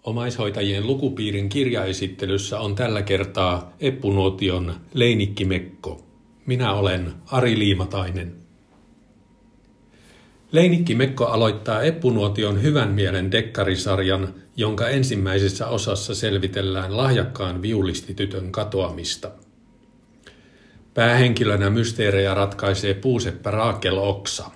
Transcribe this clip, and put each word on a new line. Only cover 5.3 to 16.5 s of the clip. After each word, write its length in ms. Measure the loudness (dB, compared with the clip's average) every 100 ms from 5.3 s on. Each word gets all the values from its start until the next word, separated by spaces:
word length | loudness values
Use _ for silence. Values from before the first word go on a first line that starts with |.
| 0 0
Mekko. 580 | 0 -4 -12 -12 -12 -18 -20 _ _ -4
Minä 280 | 0 0
olen 400 | 2 2 0 -4 -8 -2
Ari 340 | 2 4 4
Liimatainen. 760 | 4 2 0 -4 -4 -4 -8 -12 -20 _ _ _ _ _ _ _ _ _ _ _ _ _ _ _ -20 -20 -20 -20 _
Leinikki 440 | 6 6 6 2 2
Mekko 300 | 2 2 0
aloittaa 560 | 2 2 0 -2 0
Eppu 280 | 0 0 0
Nuotion 540 | 2 0 0 0 2
Hyvän 260 | 2 2 2
mielen 420 | 0 0 0 0
dekkarisarjan, 1000 | 0 -2 -2 0 0 0 0 2 0 -2 -8 -14 -4
jonka 320 | -2 0 0
ensimmäisessä 760 | 0 0 0 0 2 2 0 -4
osassa 480 | -2 -2 -4 -4 -4
selvitellään 840 | -2 0 -2